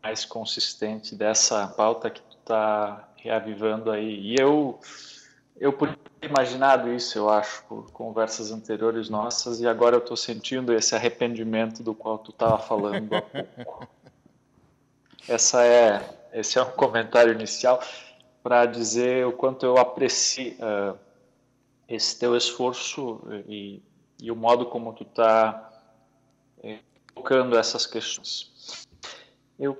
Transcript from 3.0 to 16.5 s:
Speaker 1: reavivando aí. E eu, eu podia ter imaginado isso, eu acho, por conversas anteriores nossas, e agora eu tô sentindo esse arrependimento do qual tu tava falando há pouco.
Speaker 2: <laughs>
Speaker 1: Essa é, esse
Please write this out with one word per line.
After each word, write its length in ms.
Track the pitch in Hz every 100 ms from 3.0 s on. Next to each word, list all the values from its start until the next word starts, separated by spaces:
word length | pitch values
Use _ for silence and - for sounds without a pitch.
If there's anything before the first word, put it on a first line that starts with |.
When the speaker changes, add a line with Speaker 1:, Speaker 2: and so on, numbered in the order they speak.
| - _
Speaker 1:
reavivando 760 | 113 113 110 104 110 110 113
aí. 300 | 107 110 104
E 160 | 101 123
eu, 380 | 135 151 139 117 - - - - _ _ _ _
eu 140 | 139
podia 260 | 139 147 - - _
ter 80 | 151
imaginado 640 | 143 123 127 135 131 120
isso, 260 | 123 117 110
eu 100 | 104
acho, 340 | 107 104 -
por 260 | - 110 110
conversas 580 | - 113 110 113 - 107
anteriores 600 | 110 110 107 113 113 107
nossas, 500 | 107 117 - 123 113
e 60 | 117
agora 300 | 113 120 120
eu 40 |
tô 160 | 120 117
sentindo 560 | - 110 - 131 127
esse 220 | 113 110
arrependimento 880 | 113 120 - 120 117 113 110 113 110
do 120 | 113
qual 240 | 107 110 110
tu 140 | -
tava 260 | - 113 110
falando 540 | - 107 104 101 107
há 80 | 107
pouco. 680 | - 139 - - 120 - -
Speaker 2:
<laughs> 60 | _ 104 _ _ _ _ _ _ _ _ _ _ - -
Speaker 1:
Essa 340 | 120 - 123
é, 380 | 120 120 113 104 - - -
esse 260 | 113 107